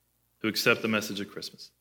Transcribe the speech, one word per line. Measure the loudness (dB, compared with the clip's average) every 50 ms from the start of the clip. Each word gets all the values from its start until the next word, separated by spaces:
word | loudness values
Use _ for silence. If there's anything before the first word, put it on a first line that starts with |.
| _ _ _ _ _ _ _ _
who | -2 -2
accept | 0 2 4 4 4 4
the | 4 0
message | 0 0 0 -2 -4 -6
of | -6 -8
Christmas. | -8 -10 -10 -10 -12 -14 -20 -20 _ _